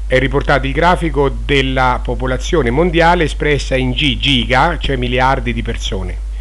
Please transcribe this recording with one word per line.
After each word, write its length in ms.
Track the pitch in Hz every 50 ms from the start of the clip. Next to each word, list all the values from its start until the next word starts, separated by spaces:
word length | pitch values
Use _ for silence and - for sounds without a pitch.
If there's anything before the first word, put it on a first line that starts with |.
| -
è 120 | - 127 131
riportato 480 | 131 135 127 139 123 - 147 135 123
il 60 | 135 135
grafico 560 | 143 160 175 180 160 175 165 120 139 143 135
della 720 | 120 113 117 113 143 139 135 135 131 131 131 127 123 120 -
popolazione 680 | - 123 113 127 127 127 123 - - - 165 131 117
mondiale 540 | 117 139 170 185 156 165 165 170 175 165 156
espressa 520 | 139 - - 147 147 147 139 - - 135
in 140 | 131 127 127
G, 260 | 123 - - 143 120
giga, 600 | 104 - 143 139 123 113 110 123 127 143 170 170 143
cioè 140 | - - 139
miliardi 580 | 127 123 123 123 123 127 131 135 131 117 120 113
di 100 | 117 113
persone. 540 | 117 113 - - - 110 98 92 90 90 - - - - -